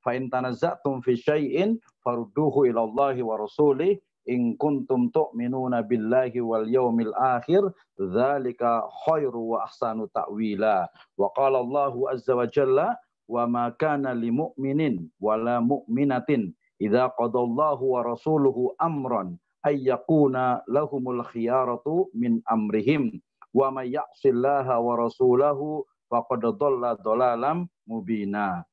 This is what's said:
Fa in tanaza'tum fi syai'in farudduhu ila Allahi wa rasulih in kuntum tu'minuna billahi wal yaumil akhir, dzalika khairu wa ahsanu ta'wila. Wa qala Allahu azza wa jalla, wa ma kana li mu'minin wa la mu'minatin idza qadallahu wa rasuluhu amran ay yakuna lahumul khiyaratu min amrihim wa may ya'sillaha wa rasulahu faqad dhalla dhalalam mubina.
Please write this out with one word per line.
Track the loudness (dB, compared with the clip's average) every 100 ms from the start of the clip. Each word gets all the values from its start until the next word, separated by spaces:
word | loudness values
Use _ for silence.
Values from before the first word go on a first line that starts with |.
Fa | -2 -4
in | -4
tanaza'tum | -4 -4 -2 -2 -2 -4 -2
fi | 0 0
syai'in | 2 0 0 0 0 -2 _ _
farudduhu | -4 -4 -4 0 0 4 2
ila | 2
Allahi | -2 0 0 0
wa | -4 -4
rasulih | -6 2 2 4 0 0 _ _ -6
in | -2 -2 0
kuntum | -2 -2 -2 0 2 0
tu'minuna | -2 -4 -4 -4 -2 -2
billahi | 0 -2 2 0 0 -2
wal | -2 -2 2
yaumil | 2 2 2 0 0
akhir, | 0 0 2 2 2 -6 _ -8
dzalika | -2 0 0 0 -4 -2 0 0 -2 -4 -2
khairu | 0 0 -4 -4 -4
wa |
ahsanu | -6 -6 -6 -4 -6
ta'wila. | -6 -6 -4 -4 0 0 0 -2 _ -18 -2
Wa | -2
qala | 2 2 2
Allahu | 0 0 -2 -2 -4
azza | -2 0 0
wa | 2
jalla, | 2 4 4 2 -4 _ _ -6
wa | -2 0
ma | 0 -2
kana | -2 -2 -2 -2
li | -4 -2
mu'minin | -2 -2 -4 -2 0 0 -2 -8 _
wa | -2 0
la | 0 0
mu'minatin | 0 0 -2 0 2 0 0 0 0 -8 _ _
idza | 2 2 2 0
qadallahu | -2 0 0 0 0 0 0 0
wa |
rasuluhu | -2 -4 0 2 2 2 -2 0
amran | -2 -2 -2 -2 -4 -10 _ _
ay | -2 0 0
yakuna | -2 2 4 4 4 0 0 0
lahumul | -2 0 -4 -4 -4 -6
khiyaratu | -4 0 0 0 -2 -2 -2 -2
min | -2 0 0 0
amrihim | -2 0 0 2 0 0 -4 _ _ -2 2
wa | 2
may | 0 -6 -6
ya'sillaha | -8 _ 2 2 2 0 0 0
wa | 0 0 -2
rasulahu | 2 4 6 4 2 -4 -6 -8 _ _
faqad | -2 -2 -2 -2 0
dhalla | 0 0 -2 -2
dhalalam | 0 2 2 2 -2 -2 -6 _ -10
mubina. | -8 -4 -4 -2 -2 -2 -4 -10